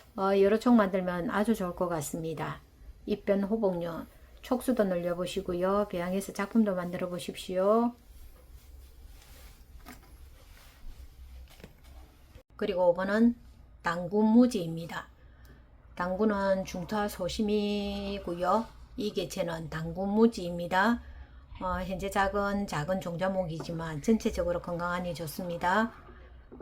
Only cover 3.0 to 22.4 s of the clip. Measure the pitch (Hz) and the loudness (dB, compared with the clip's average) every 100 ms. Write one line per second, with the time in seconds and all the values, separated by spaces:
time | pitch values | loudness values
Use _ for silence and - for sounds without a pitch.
3 | - 202 - 196 196 226 202 175 170 165 | -6 -4 0 0 2 0 0 0 -4 -8
4 | - - - - - 247 - 226 202 175 | -12 -18 -20 -20 -2 -2 0 2 2 2
5 | 175 175 180 - 185 175 185 202 208 180 | 0 -2 -2 -4 -4 0 2 2 0 -4
6 | 175 190 - - 202 226 208 180 175 175 | -2 -2 -4 -6 0 2 4 2 -4 -4
7 | 180 180 - - - 185 196 220 240 240 | -4 -6 -8 -10 -4 2 4 4 4 -2
8 | - - - - - - - - - - | -18 -20 -20 -20 -20 -20 -20 -20 -20 -20
9 | - - - - - - - - - - | -20 -20 -20 -20 -20 -20 -20 -20 -20 -20
10 | - - - - - - - - - - | -20 -20 -20 -20 -20 -20 -20 -16 -16 -14
11 | - - - - - - - - - - | -18 -18 -18 -18 -20 -20 -20 -20 -20 -20
12 | - - - - _ - 208 180 180 175 | -20 -20 -20 -20 _ -6 -4 4 4 4
13 | 190 208 233 240 - - - - 175 170 | 2 4 4 2 -10 -20 -20 -6 -4 -2
14 | 175 208 214 226 247 226 165 165 170 180 | 0 2 6 8 8 4 -4 -8 -8 -10
15 | - - - - - - - - - - | -12 -20 -20 -20 -20 -20 -20 -20 -20 -6
16 | 180 185 220 202 196 190 185 185 170 214 | -4 2 2 2 2 2 0 -8 -4 -2
17 | 208 - 175 - 208 214 208 208 202 202 | -2 -2 -4 -2 0 2 0 -2 -4 -6
18 | 202 202 180 175 175 214 233 - - - | -6 -6 -6 -4 2 2 0 -12 -16 -6
19 | 208 202 165 190 170 165 160 160 165 170 | -4 -2 -4 -2 -2 -4 -6 -6 -6 -4
20 | 196 208 233 233 175 175 175 185 208 240 | 0 6 6 6 -6 -6 0 4 4 2
21 | - - - - - - 185 180 185 180 | -4 -16 -18 -20 -18 -8 -4 -4 -4 -6
22 | 196 202 196 202 | -2 0 2 2